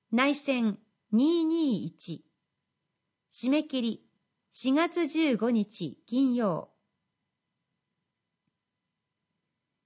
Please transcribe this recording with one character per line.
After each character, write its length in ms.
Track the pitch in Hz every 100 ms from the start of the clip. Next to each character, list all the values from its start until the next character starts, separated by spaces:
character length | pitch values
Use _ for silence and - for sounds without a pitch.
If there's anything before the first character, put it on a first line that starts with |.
| -
内 240 | 226 277
線 460 | 285 - 254 220 196 _ _ -
二 320 | 214 294 339
二 420 | 320 330 302 190 135
一。 380 | - - 160 _ _ _ _ _ _ _ _ _ _ _
締 180 | - 247
め 120 | 294
切 200 | 302 262
り、 220 | 233 - _ _ _ _ _
四 220 | - 254
月 340 | 277 339 349 311
十 300 | 311 311 226
五 140 | 226
日 460 | 226 202 - 170 - -
金 280 | 247 269
曜。 360 | 240 214 165 - _ _ _ _ _ _ _ _ _ _ _ _ _ _ _ _ _ _ _ _ _ _ _ _ _ _ _ _ _ _ _